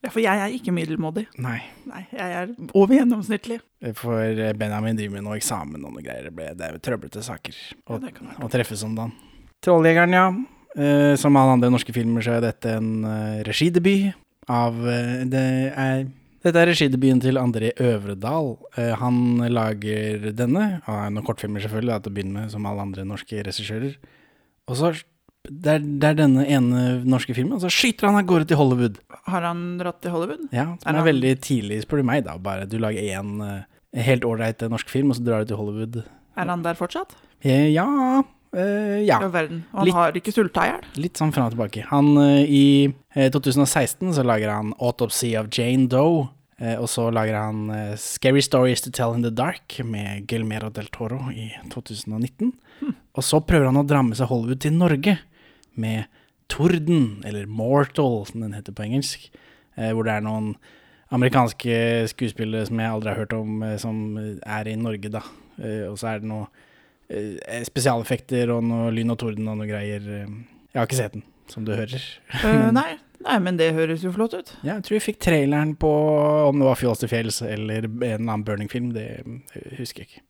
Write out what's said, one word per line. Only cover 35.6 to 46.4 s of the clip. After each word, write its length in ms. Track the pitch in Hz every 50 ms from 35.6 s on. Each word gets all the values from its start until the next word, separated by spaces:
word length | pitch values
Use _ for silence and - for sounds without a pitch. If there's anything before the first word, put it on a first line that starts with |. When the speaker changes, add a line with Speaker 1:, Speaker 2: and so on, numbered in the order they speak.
| 107 104 104 107 110 110 117 120 110 - - _ _ _ _
Speaker 1:
Er 100 | - 185
han 160 | 175 175 175 170
der 100 | 170 170
fortsatt? 360 | - 185 175 - 330 381 _ - - _ _ _ _ -
Speaker 2:
Eh, 300 | 139 131 135 147 151 151
ja, 480 | 160 185 254 285 285 262 254 254 269 269 - _ _ _ _ -
eh, 500 | 185 180 202 202 208 214 208 202 202 208
ja. 140 | 208 151 117
Speaker 1:
I 20 | 196
all 60 | 190
verden. 340 | 175 175 160 156 170 165 165 - -
Og 60 | 202
han 40 | -
Speaker 2:
Litt 80 | 180 175
Speaker 1:
har 180 | 175 170 165 -
ikke 200 | 180 - - 208
sulta 320 | - 214 180 - 190 165
i 60 | - -
hjel? 100 | - - - -
Speaker 2:
Litt 160 | - 151 - _
sånn 180 | - 160 156 143
fram 140 | - 127
og 60 | 117 113
tilbake. 320 | 117 117 101 - 110 104 -
Han, 280 | - 143 143 147 147
eh, 300 | 143 143 143 143 143 143 147
i, 460 | 143 139 139 139 139 139 139 143 135 - _ _ _
eh, 140 | 147 135 131
to 100 | 131 143
tusen 200 | 131 143 127 139
og 80 | 143 135
seksten 460 | - 160 135 110 - _ - 185 170
så 100 | 147 127
lager 240 | 123 117 107 107 107
han 220 | 107 104 107 107 110 -
Autopsy 540 | - 120 120 - 123 110 - - - 120 113
of 120 | 110 107 107
Jane 380 | - - 120 120 127 131 131 127
Doe, 420 | 127 127 143 160 170 165 139 123 - _